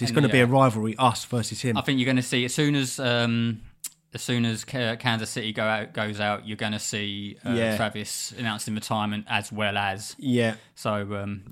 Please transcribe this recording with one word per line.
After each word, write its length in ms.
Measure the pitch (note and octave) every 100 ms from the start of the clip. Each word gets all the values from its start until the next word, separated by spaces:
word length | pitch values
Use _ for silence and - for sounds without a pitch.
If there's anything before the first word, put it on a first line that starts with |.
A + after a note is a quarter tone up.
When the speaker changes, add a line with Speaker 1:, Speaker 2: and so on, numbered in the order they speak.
Speaker 1:
It's 20 | A#2+
Speaker 2:
And 40 | A#2+
Speaker 1:
gonna 140 | C#3
be 80 | B2+
Speaker 2:
yeah. 80 | A#2+
Speaker 1:
a 20 |
rivalry, 480 | C3+ C3 A2 A2 G#2
us 280 | C3 G#2+ -
versus 360 | B2 A2 A2
him. 160 | B2+ A#2
Speaker 2:
I 40 |
think 180 | C#3 C3+
you're 60 | B2
gonna 160 | B2+
see 240 | B2 B2+ B2
as 80 |
soon 220 | - D3 C#3+
as, 220 | C3 -
um, 640 | B2+ A#2+ A#2+ A#2 A#2 G#2+ - - - _ _
as 80 | A#2+
soon 240 | - A#2+ A#2
as 180 | A2
K-, 320 | - C3 A#2 A#2
Kansas 300 | B2+ A2+ G#2+
City 220 | - A2
go 100 | G#2+
out, 300 | A2 G#2+ A2+
goes 260 | - G#2+ G#2
out, 260 | G#2 G#2 G#2+
you're 80 | G#2+
gonna 220 | A2 G#2+
see, 580 | - A2 G#2 G2+ G#2 - -
uh, 60 |
Speaker 1:
Yeah. 240 | A#2 A2+ G#2+
Speaker 2:
Travis 560 | A2 G#2+ G2+ - - A#2+
announcing 360 | A#2 G#2 -
retirement 520 | G#2+ - A2 G#2 G#2 G#2
as 220 | A2 G#2
well 260 | G#2 G#2 G2+
as. 380 | G2+ G2 G#2 -
Speaker 1:
Yeah. 380 | C3+ A#2+ A#2 A2 - -
Speaker 2:
So, 380 | A2+ G#2 G2+ G2+
um, 280 | G2+ G2 F#2+